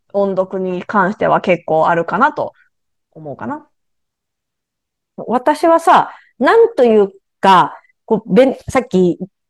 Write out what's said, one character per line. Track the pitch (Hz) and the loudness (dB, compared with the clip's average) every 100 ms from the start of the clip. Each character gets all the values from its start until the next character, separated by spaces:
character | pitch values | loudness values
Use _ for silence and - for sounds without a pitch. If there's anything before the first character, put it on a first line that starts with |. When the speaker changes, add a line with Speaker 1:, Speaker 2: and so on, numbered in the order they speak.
| _ | _
Speaker 1:
音 | 202 196 | -4 -2
読 | 190 190 190 | -2 -6 -6
に | 185 180 | -6 -8
関 | - 208 180 | -4 -2 -2
し | - | -2
て | 170 | -2
は | 156 | -2
結 | - 170 - | -2 -4 -2
構 | 156 156 | -2 0
あ | |
る | 170 170 | -2 -4
か | 180 | -2
な | 285 | -2
と | - 110 _ _ _ _ _ _ | -2 -10 _ _ _ _ _ _
思 | 160 151 | -20 -18
う | 127 | -14
か | 233 | -12
な。 | 302 _ _ _ _ _ _ _ _ _ _ _ _ _ _ _ - | -14 _ _ _ _ _ _ _ _ _ _ _ _ _ _ _ -16
Speaker 2:
私 | - 247 269 294 330 | -6 -4 -2 0 2
は | 330 | 2
さ、 | 359 240 - - _ - | 4 2 2 -10 _ -4
な | 285 453 | 2 4
ん | 466 | 2
と | - | 2
い | 240 220 | 2 4
う | 196 - _ - | 0 -4 _ -2
か、 | 196 180 147 - _ _ - | 2 4 2 -6 _ _ -6
こ | 220 | -6
う、 | - | 0
べ-、 | 190 269 - - | 2 2 0 -6
さ | 262 | -6
っ | - | -2
き、 | 185 180 - 185 _ | 0 0 -2 -10 _